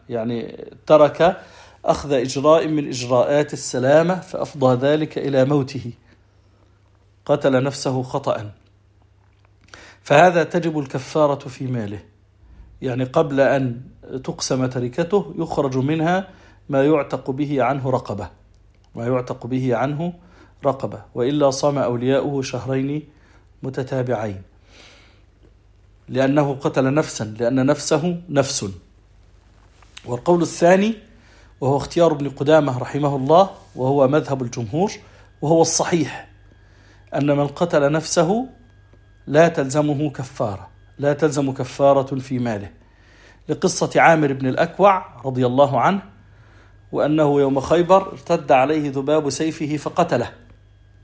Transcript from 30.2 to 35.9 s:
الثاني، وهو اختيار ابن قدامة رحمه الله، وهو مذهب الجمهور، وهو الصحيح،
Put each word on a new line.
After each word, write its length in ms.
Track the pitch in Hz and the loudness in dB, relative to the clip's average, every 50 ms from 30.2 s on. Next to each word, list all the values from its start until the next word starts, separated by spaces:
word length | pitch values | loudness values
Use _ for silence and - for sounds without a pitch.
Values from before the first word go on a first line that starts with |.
| - 170 175 170 | 0 0 2 2
الثاني، 520 | 160 - - - 170 175 190 190 202 226 226 - - - - - - - - - - - - _ | 0 -2 0 2 4 4 6 4 4 0 -2 -6 -12 -20 -20 -20 -20 -20 -20 -20 -20 -20 -12 _
وهو 160 | 139 131 143 | -2 -2 0
اختيار 360 | 135 135 - - 170 170 165 | -2 -2 -4 0 2 2 4
ابن 160 | 151 143 143 139 | 2 0 -4 -6
قدامة 500 | 135 - 135 143 160 156 147 139 120 - | -6 -2 2 4 4 4 4 2 -2 -4
رحمه 380 | - - - 143 147 139 143 | -6 -6 -4 -2 -2 0 -2
الله، 340 | 131 131 139 160 180 196 190 - - - - - | -2 2 4 6 6 6 4 0 -8 -20 -18 -8
وهو 320 | 123 127 131 143 143 135 131 | -4 -2 0 2 2 2 4
مذهب 340 | 147 156 156 - 139 131 | 2 0 0 -2 -4 -6
الجمهور، 500 | 127 123 - 123 117 101 139 160 196 220 - - - - - - - _ _ _ | -6 -8 -8 -8 -8 -4 -2 -2 -2 -2 -4 -8 -18 -20 -20 -20 -20 _ _ _
وهو 200 | 151 147 165 165 | 0 2 4 4
الصحيح، 640 | 160 160 - - 147 - | 4 4 2 0 0 0